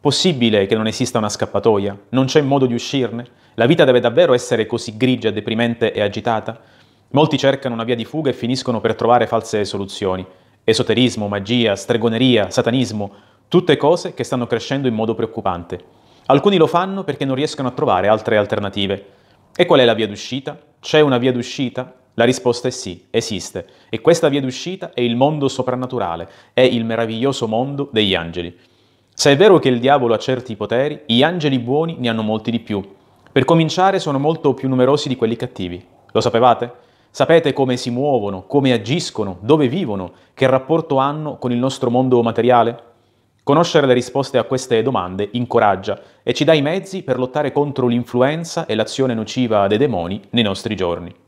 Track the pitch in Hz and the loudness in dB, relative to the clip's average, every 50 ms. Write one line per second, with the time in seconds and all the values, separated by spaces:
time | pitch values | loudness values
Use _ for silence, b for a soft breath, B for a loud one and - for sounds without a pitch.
0 | _ 147 135 - - 190 165 131 120 117 107 104 98 98 110 110 110 110 107 - | _ 0 0 2 0 0 2 2 2 4 4 4 2 2 0 0 0 -4 -4 -4
1 | 131 120 - 120 107 104 - - - - - 101 101 117 110 101 98 101 101 101 | -4 -2 -2 -2 -2 -2 -4 -4 -6 -2 -2 0 2 2 2 2 0 -4 -8 -10
2 | - _ - 127 131 131 - 156 147 131 139 143 131 127 117 117 - - - 139 | -14 _ 0 0 0 4 2 2 2 4 2 2 2 2 0 -2 -6 -4 -2 -2
3 | 123 113 107 117 123 b b b b b b - 113 123 170 165 - 131 127 123 | -2 -2 -4 -8 -12 b b b b b b 0 2 2 4 4 6 6 6 4
4 | 110 120 120 143 180 160 131 123 - - 131 110 110 107 - 117 - - 107 107 | 4 2 2 4 4 4 4 0 0 -2 -2 -2 -2 -2 -4 -6 -6 -8 -6 -2
5 | 123 127 127 117 110 110 101 107 104 - 113 110 117 117 117 113 - - - - | 0 0 0 0 -2 -4 -4 -4 -4 -4 -2 0 0 -2 0 -2 -2 -2 0 -2
6 | 104 104 101 120 104 123 113 110 101 - 113 - b b b b b b b b | -2 -2 -4 -4 -4 -2 -2 -2 -4 -8 -12 -14 b b b b b b b b
7 | b b - 139 156 156 - - - 135 135 131 - 131 117 113 113 117 123 117 | b b 0 2 2 2 0 0 0 0 0 0 -4 -8 -6 -6 -4 -4 -4 -4
8 | 113 - - 156 160 139 120 - - 117 127 131 - - 120 110 - 143 - - | -4 -8 -8 -4 -4 -4 -4 -4 -4 -4 -4 -4 -4 -4 -4 -2 -2 -2 -2 0
9 | - - 120 123 117 104 - 113 107 - - 107 104 98 - 101 101 95 - - | 2 4 4 4 4 2 -2 -4 -2 -2 -4 -4 -2 -2 -4 -8 -8 -8 -8 -4
10 | 104 95 92 92 92 b b b b b b b b - 110 - 123 - 110 107 | -4 -2 -2 -4 -6 b b b b b b b b 0 0 0 2 0 2 2
11 | 127 120 107 - 104 101 101 101 98 98 120 123 117 110 98 98 - - 123 113 | 2 2 0 -2 -4 -4 -4 -4 -4 -2 0 0 2 0 0 -2 -2 -2 -2 0
12 | 110 117 113 113 127 131 120 110 101 95 - - 117 120 117 131 123 104 107 107 | 0 0 0 2 2 4 4 4 2 2 0 0 0 0 0 0 -2 -2 -4 -8
13 | 104 98 b b b b b b b _ - 180 175 - 147 - - 147 170 175 | -8 -8 b b b b b b b _ 2 2 4 4 2 2 4 2 2 2
14 | - 180 - - 127 - - 127 120 113 123 113 110 - 139 139 139 127 117 107 | -2 -8 -8 -8 -8 -4 -4 -4 -4 -2 -4 -6 -4 -4 -4 -2 -2 -2 -2 -2
15 | 110 110 113 - 113 110 - - 104 98 90 87 85 - - 87 - b b b | -2 -2 -2 -4 -4 -6 -6 -6 -4 -4 -4 -4 -8 -10 -12 -14 -14 b b b
16 | b b b b b b - 147 - 202 202 180 160 135 - 175 180 190 190 196 | b b b b b b 2 2 4 2 4 4 2 4 2 0 -2 -2 -6 -8
17 | 190 - 147 - 147 135 135 131 147 147 - - 139 127 120 - - 131 101 90 | -6 -8 -6 -6 -4 -4 -2 -2 -4 -6 -4 -4 -6 -6 -4 -2 0 0 2 2
18 | 92 101 110 117 113 - 110 107 104 101 - 107 101 98 98 101 101 95 98 95 | 2 2 0 0 0 0 0 0 0 0 -2 -4 -4 -6 -4 -4 -4 -2 -4 -6
19 | - b b b b b b b b _ _ - 175 175 175 139 127 117 113 110 | -6 b b b b b b b b _ _ -2 2 4 4 4 6 4 4 2
20 | 113 107 101 95 - - 127 131 135 - 147 - _ _ _ _ _ - - 151 | -2 -4 -6 -10 -10 -10 -10 -8 -8 -10 -14 -14 _ _ _ _ _ 0 4 4
21 | 151 143 131 120 120 131 123 120 120 - - - 139 120 - - 127 - - _ | 4 4 4 2 2 0 0 0 -4 -6 -6 -6 -6 -6 -4 -8 -10 -10 -14 _
22 | _ _ _ - 113 120 127 127 - 123 117 - - 127 123 - - 101 87 87 | _ _ _ 2 2 2 2 0 0 -2 -2 -2 -4 -6 -6 -6 -10 -12 -12 -14
23 | _ _ - 117 117 - 107 92 85 - - 95 87 b b b b b b - | _ _ -4 -4 -4 -2 -8 -8 -8 -10 -12 -12 -14 b b b b b b -2
24 | - 156 170 165 - 151 139 143 135 131 127 - - 170 185 190 - - - - | 2 2 2 4 2 0 0 0 -4 -4 -8 -8 -10 -10 -10 -10 -12 -10 -6 -2
25 | 123 120 117 120 135 147 156 147 139 139 - - 127 - 123 123 127 123 127 120 | -2 0 2 2 2 2 2 0 -2 -2 -2 -2 -4 -4 -4 -6 -6 -6 -6 -6
26 | 101 87 82 85 - B B B B B B - 127 131 127 120 113 113 113 110 | -4 -4 -6 -8 -10 B B B B B B 4 4 4 4 0 -2 -2 -2 -2
27 | 117 110 110 113 120 139 135 - 123 107 110 110 127 139 143 139 143 139 - 110 | -2 -2 -4 -2 -2 -2 -2 -2 -4 -2 -2 -2 -2 -4 -4 -6 -8 -2 0 0
28 | 107 98 92 87 85 85 82 90 87 85 87 b b b b b b b b b | 2 2 2 0 -2 -4 -8 -8 -10 -10 -12 b b b b b b b b b
29 | b b b - - 147 139 139 185 220 196 160 - 135 127 120 117 131 139 143 | b b b 0 4 4 6 6 8 6 6 6 4 2 0 2 2 2 2 2
30 | 127 117 113 104 - - 131 123 113 - 113 - 104 101 113 120 135 147 147 147 | 4 2 0 0 0 -2 -4 -4 -4 -10 -8 -8 -6 -2 -2 -2 -2 -2 -4 -10
31 | - - 117 117 170 160 170 180 151 147 135 127 117 120 131 147 165 160 160 - | -4 0 2 2 2 2 0 0 -2 0 0 0 -2 -2 -2 -2 -2 -2 -4 -4
32 | 123 120 113 113 110 107 110 110 110 - 113 117 113 - 107 101 95 - - _ | -4 -2 -2 -2 -2 -2 -2 -4 -4 -4 -4 -4 -4 -4 -6 -6 -6 -8 -16 _
33 | _ _ _ _ _ _ _ 139 123 - 170 165 160 156 151 - 180 196 196 190 | _ _ _ _ _ _ _ 0 2 4 4 4 2 0 0 2 2 2 2 0
34 | - 156 143 135 139 151 165 160 - 151 127 131 - 135 131 127 127 127 143 147 | -2 -2 -2 0 0 -2 -2 0 0 0 0 0 -2 -2 2 2 4 4 4 2
35 | - 151 131 - - 110 117 - - 123 - - 95 90 87 87 - _ _ _ | 0 -4 -2 -2 0 -2 -2 -4 -6 -10 -8 -10 -10 -10 -10 -12 -16 _ _ _
36 | _ _ _ 113 110 123 113 113 120 127 117 120 123 117 - b b b b b | _ _ _ 0 0 2 2 4 6 6 4 4 0 -8 -10 b b b b b
37 | b b b - - - 160 170 160 147 135 - 135 131 123 120 - 127 120 123 | b b b -2 2 4 4 4 4 2 0 0 0 0 0 -4 -4 -6 -4 -2
38 | 135 147 139 120 101 101 98 92 92 _ - 143 139 135 123 117 107 104 135 175 | -2 0 0 0 -2 -4 -8 -8 -10 _ 0 2 2 4 2 2 0 -2 -4 -4
39 | 170 - - - 107 101 92 85 95 113 147 160 147 123 127 185 190 123 104 98 | -4 -6 -6 -6 -6 -6 -6 -10 2 2 4 4 4 2 0 -2 -4 -4 -6 -6
40 | 92 85 b b b b b - - 127 131 131 131 - 156 165 160 - 143 135 | -8 -10 b b b b b 0 2 2 2 2 2 0 -2 -2 0 0 0 0
41 | 131 139 147 156 156 151 - - - 123 123 120 123 135 135 - - 120 117 127 | 0 0 -2 -6 -8 -10 -10 -6 -4 -2 -2 0 0 -2 -2 -2 -4 0 0 0
42 | 131 131 127 120 117 117 110 - 113 120 127 120 113 113 117 - - - _ _ | 2 4 4 2 2 2 0 0 2 4 4 4 4 2 -2 -8 -14 -20 _ _
43 | _ _ _ _ _ _ _ _ _ - 139 156 175 170 - 165 139 135 123 127 | _ _ _ _ _ _ _ _ _ 0 2 2 2 4 4 2 4 6 4 2
44 | 120 - - 139 135 - - 127 110 - 135 127 - - 120 113 110 131 127 107 | 2 -2 -4 -4 -4 0 0 -2 -2 0 -2 -4 -2 0 0 0 0 2 0 -2
45 | 90 90 92 95 104 104 - 123 123 117 - 120 110 104 98 92 95 - 98 B | -2 -4 -4 -6 -6 -4 -4 -4 -4 0 2 4 4 4 2 0 -2 -6 -8 B
46 | B B B B B - - - 151 139 160 156 139 143 165 196 190 196 - 190 | B B B B B -4 -2 0 4 4 4 4 4 0 -2 -4 -6 -8 -12 -10
47 | 170 - 127 120 127 123 - 151 151 139 - 147 143 143 135 - 127 123 120 120 | -4 -4 -2 -2 -2 -4 -2 -4 -4 -2 0 -2 -2 -2 -2 -2 0 0 0 0
48 | 120 - - 123 123 135 151 160 170 165 - 170 160 - 110 107 110 - - - | -2 -2 0 0 0 0 0 -4 -8 -8 -6 -8 -4 -4 -2 -2 -2 -4 -2 -2
49 | 135 131 120 113 110 101 - 127 127 117 110 104 101 98 107 104 139 147 113 90 | -2 -2 0 -4 -6 -6 -4 -2 -2 2 2 2 2 2 2 2 2 0 0 -2
50 | 85 87 98 113 - - - 120 117 104 95 - - - 107 92 92 87 85 85 | -4 -6 -6 -8 -10 -4 -2 0 0 0 -2 -4 -6 -6 -4 -2 -2 -4 -4 -4
51 | 87 87 - _ _ | -8 -14 -18 _ _